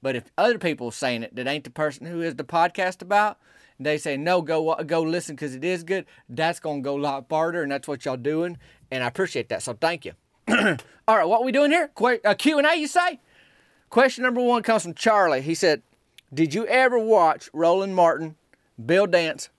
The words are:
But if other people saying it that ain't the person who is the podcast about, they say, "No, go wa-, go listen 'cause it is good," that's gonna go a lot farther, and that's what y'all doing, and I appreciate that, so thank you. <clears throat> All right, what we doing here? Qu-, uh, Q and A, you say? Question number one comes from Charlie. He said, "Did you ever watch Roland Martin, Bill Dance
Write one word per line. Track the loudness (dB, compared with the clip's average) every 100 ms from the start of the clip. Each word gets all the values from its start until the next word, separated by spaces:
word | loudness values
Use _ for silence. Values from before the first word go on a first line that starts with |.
But | -4
if | -6 -8 -2
other | 0 0
people | -2 -4 -8
saying | -6 -4 -4
it | -8
that | -8 -6
ain't | -6
the | -8
person | -6 -6 -6 -12
who | -6
is | -6 -6
the |
podcast | -4 0 0 0 -6 -6
about, | -2 0 0 -4 _ _ _ _
they | -4 -2
say, | -2 -4
"No, | 0 0
go | 0 -2
wa-, | 0 -2
go | -2 -2
listen | 0 -4 -6 -10
'cause | -10
it | -6
is | -4 -4
good," | -4 -8 -8 _ _
that's | -4 -4 -4
gonna | -6 -6
go | -4 -4
a |
lot | -4 -6 -4
farther, | -2 -2 -2
and | -4
that's | -6 -6
what | -8
y'all | -6 -6
doing, | -2 -2 -4 -6 -18 _ _
and | -4
I | -4
appreciate | -2 -4 -4 -6
that, | -6
so | -8
thank | -2 -2 -2
you. | -10 -18 _
<clears throat> | _ -2
All | 2 2 0 -8 _ 2 2
right, | 4
what | 2
we | 2
doing | 2 4
here? | 2 0
Qu-, | -2 0 2
uh, | 0
Q | 2 2 4
and | 2
A, |
you | 2 0
say? | 0 0 -2 _ _ _ _ _ _ _
Question | 2 2 2
number | -2 0
one | 2 2
comes | 2 0
from | 0
Charlie. | -2 2 4 4 2
He | -2
said, | 0 2 2 _ _ _ -20 _
"Did | 0 0
you | 0 0
ever | 2 4 2
watch | 4 6 6 2 -6
Roland | 0 2 2 0
Martin, | 4 4 4 -6 -12 _ _ _ -16
Bill | 0 2 4
Dance | 2 0 -6 -12